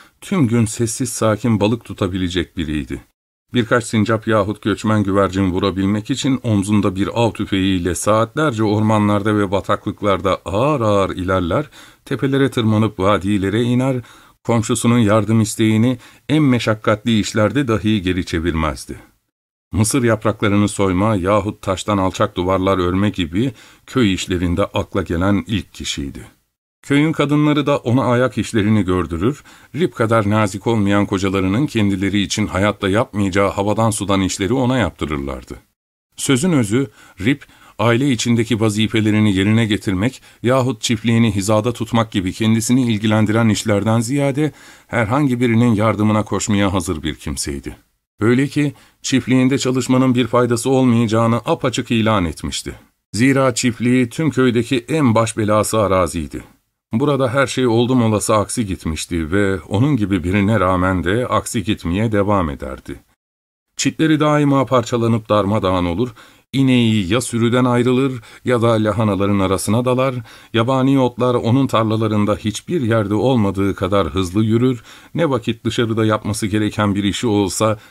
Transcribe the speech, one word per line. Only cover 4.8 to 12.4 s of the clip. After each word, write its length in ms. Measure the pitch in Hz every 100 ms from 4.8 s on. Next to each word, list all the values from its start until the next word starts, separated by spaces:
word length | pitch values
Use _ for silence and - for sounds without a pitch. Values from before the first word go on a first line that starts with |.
| 107 107
güvercin 480 | 98 98 95 92 98
vurabilmek 580 | 90 98 92 98 104 107
için 300 | 135 143 131
omzunda 520 | 120 104 98 107 101 92
bir 140 | 90
av 180 | 87 117
tüfeğiyle 640 | - 98 98 95 92 90 85
saatlerce 680 | - 110 113 147 156 110
ormanlarda 760 | 110 104 107 107 104 104 104 107
ve 140 | 98
bataklıklarda 880 | 95 90 101 107 95 104 92 92 90 -
ağır 360 | 95 139 147
ağır 280 | 110 101 92
ilerler, 600 | 87 90 95 85 117 147 - - - -
tepelere 460 | 135 139 135